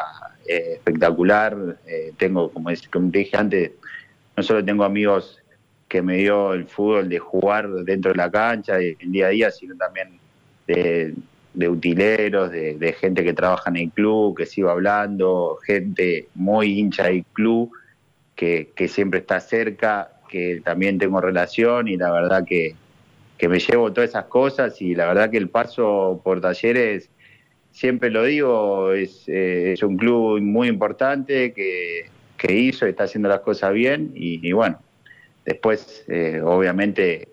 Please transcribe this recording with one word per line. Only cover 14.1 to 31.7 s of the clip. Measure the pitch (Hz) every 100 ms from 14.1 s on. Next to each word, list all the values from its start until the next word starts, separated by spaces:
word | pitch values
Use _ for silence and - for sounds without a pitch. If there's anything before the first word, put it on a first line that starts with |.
| 110 104 85
que | 82
sigo | - 90
hablando, | 87 98 104 101 101 92 92 85 -
gente | - 101 98 92 90 82 -
muy | - 95 107 104 101
hincha | 101 92
del | 90 92 -
club, | - 113 117 117 - _ _ _ _ _
que, | - 85 82 76
que | - 87
siempre | - 98 90
está | - 92
cerca, | - 113 110 98 110 101 - _ -
que | 95 87 87
también | 87 85 98 95
tengo | 95 95
relación, | 90 92 87 - 117 120 113
y | 90
la | 90
verdad | - 87 92
que, | 85 90 80 - _ _ _ _ _ -
que | 85
me | 87
llevo | - 120 110
todas | 107 117
esas | 107
cosas, | - 123 139 139 117 -
y | 92 85
la | 85
verdad | 95 110
que | 113
el | 87
paso | 117 - - 107 101 95 90
por | 95 92
Talleres, | 90 90 117 123 113 98 - _ - _ _ _ _
siempre | - 127 123 120
lo | 110
digo, | 127 147 135 113 104 98 95
es, | 95 95 - -
eh, | 92 92 90 92
es | 90
un | 104 92
club | 113 120 110 107
muy | 104 110 120
importante | 101 104 - 135 143 135 135 123
que, | 101 95